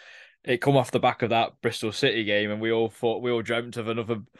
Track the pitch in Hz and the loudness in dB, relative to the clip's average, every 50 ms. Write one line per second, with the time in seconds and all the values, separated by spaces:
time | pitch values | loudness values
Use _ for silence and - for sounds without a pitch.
0 | - - - - - - _ _ _ - 123 120 - 143 139 135 120 - - 120 | -20 -20 -20 -20 -20 -20 _ _ _ -2 -2 2 4 4 4 4 2 2 0 2
1 | - 123 120 - 127 107 117 113 113 - - _ - 117 113 - 117 110 104 - | 2 2 2 0 -2 0 2 2 0 0 -4 _ -4 -4 -2 -2 -6 -6 -2 0
2 | 143 131 104 113 107 101 104 104 104 104 104 107 110 113 113 113 113 110 - - | 0 2 2 0 0 2 2 2 2 0 -2 -2 0 0 2 2 0 0 -2 -2
3 | - 117 113 113 123 123 120 117 107 117 117 117 117 120 110 120 107 110 113 117 | 0 0 0 0 0 0 -2 -2 -2 -2 -4 -4 -4 -6 -10 -8 -6 -4 -4 -4
4 | 110 104 117 107 - - _ | -4 -4 -6 -6 -6 -14 _